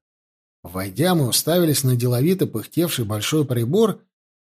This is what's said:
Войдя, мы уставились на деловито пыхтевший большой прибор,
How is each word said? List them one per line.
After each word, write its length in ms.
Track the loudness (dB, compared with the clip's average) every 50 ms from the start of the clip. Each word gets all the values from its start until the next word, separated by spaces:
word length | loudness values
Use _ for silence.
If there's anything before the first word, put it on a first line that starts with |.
| _ _ _ _ _ _ _ _ _ _ _ _ -20
Войдя, 520 | -10 -8 -8 -8 -6 -4 -2 0 2 2
мы 140 | 2 2 0
уставились 540 | 0 -2 0 0 2 2 2 2 0 0 2
на 140 | 2 2
деловито 500 | 2 2 0 0 2 2 2 2 2 0
пыхтевший 580 | -2 -2 -6 -8 -4 -2 -2 -2 -2 -2 -4 -4
большой 420 | -4 -4 -4 -2 -2 0 0 0
прибор, 560 | 0 0 -2 0 0 2 2 2 2 0 -4 _ _ _ _ _ _ _ _ _ _